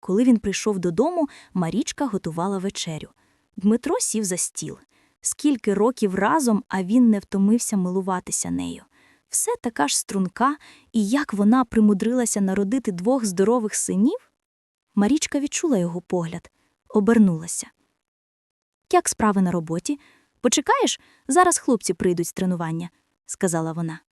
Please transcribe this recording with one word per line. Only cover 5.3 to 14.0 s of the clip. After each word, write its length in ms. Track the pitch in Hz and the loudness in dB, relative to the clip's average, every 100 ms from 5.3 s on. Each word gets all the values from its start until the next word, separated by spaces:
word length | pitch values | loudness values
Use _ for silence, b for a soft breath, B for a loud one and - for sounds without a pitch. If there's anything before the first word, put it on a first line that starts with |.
| - 294 269 - | -2 0 0 0
років 400 | 196 220 254 208 | 2 2 2 -2
разом, 500 | 185 208 311 247 208 - | 0 2 2 2 0 0
а 140 | 196 | -6
він 280 | 180 240 240 | 0 4 6
не 80 | 202 | 4
втомився 580 | - 196 196 226 - 208 | 0 0 4 2 2 -2
милуватися 760 | 180 185 185 185 - - 175 | 0 -2 -2 -4 -4 -6 -4
нею. 340 | 87 - - _ b b b b | -6 -6 -12 _ b b b b
Все 220 | - - 480 | -4 -2 -2
така 280 | 240 - 285 | -4 -2 -2
ж 100 | - | -2
струнка, 580 | - 202 185 - 254 302 b b b | -4 -4 -4 0 -2 -2 b b b
і 160 | 226 202 | -2 0
як 260 | 277 294 | 0 -2
вона 300 | 202 208 254 | 2 4 4
примудрилася 760 | 254 - 214 196 220 254 233 208 | 2 2 4 4 0 0 0 0
народити 520 | 190 190 196 262 233 | 0 0 0 -2 -2
двох 320 | 175 185 269 | -4 0 0
здорових 500 | 220 180 196 247 214 | 0 0 2 2 0
синів? 580 | - - 185 | -4 -2 2